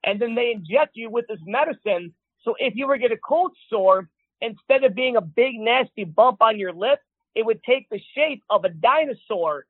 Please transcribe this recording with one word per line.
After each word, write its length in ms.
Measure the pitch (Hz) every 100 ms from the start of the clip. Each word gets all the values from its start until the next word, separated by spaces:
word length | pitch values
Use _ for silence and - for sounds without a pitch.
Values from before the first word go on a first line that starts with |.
and 140 | - 202
then 120 | 233
they 180 | 226 240
inject 400 | 220 160 226 302 226
you 140 | 233
with 180 | 226 233
this 120 | 214 160
medicine. 680 | 202 311 262 214 180 175 _ _ _
So 120 | - 220
if 180 | 262 214
you 120 | 269
were 80 | 277
to 60 |
get 100 | 233
a 60 | 220
cold 340 | - 302 359 _ _
sore, 380 | 220 190 190 185 _ _ _
instead 460 | 233 214 _ 269 269
of 100 | 196
being 220 | 254 233
a 40 |
big, 340 | 170 151 254 233
nasty 500 | 220 247 240 - 185
bump 360 | 156 240 214
on 160 | 220 220
your 140 | 190
lip, 280 | 170 214 285 _ _ _ -
it 100 | 226
would 160 | 220
take 260 | - 262 -
the 100 | 208 - -
shape 280 | 311 254 _
of 140 | 214
a 60 | 185
dinosaur. 960 | 165 226 294 302 226 _ 208 165 147 -